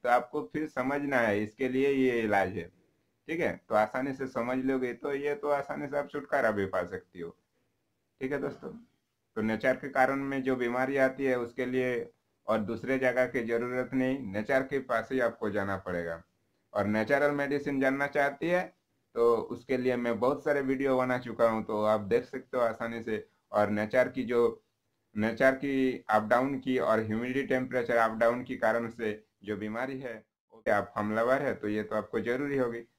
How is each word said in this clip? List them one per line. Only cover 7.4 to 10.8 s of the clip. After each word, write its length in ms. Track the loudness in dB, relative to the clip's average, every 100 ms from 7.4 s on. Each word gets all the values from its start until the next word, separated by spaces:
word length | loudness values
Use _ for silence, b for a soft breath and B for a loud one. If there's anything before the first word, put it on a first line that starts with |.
| _ _ _ _ _ _ _ _
ठीक 100 | -6
है 80 | -4
दोस्तों। 300 | -6 -8 -14 -14 -20 _ _ _ _ -4
तो 40 |
नेचर 320 | -2 0 0 0
के 140 | -2
कारण 340 | 2 2 2
में 180 | -2 -4
जो 120 | -2 0
बीमारी 420 | 0 0